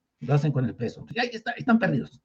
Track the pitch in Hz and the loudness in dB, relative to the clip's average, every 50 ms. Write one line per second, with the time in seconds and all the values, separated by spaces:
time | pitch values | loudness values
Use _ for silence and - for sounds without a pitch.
0 | _ _ _ _ - - 147 147 156 156 - 131 127 107 95 - 120 107 - - | _ _ _ _ -2 2 2 2 2 2 2 2 0 0 -2 -4 -4 -6 -6 -8
1 | - - 147 233 254 240 233 220 - - - - - 254 226 226 190 170 151 - | -14 -8 -4 -4 -2 -2 -4 -6 -8 -8 -8 -4 2 4 4 4 4 2 0 0
2 | - - - - | -2 -6 -12 -20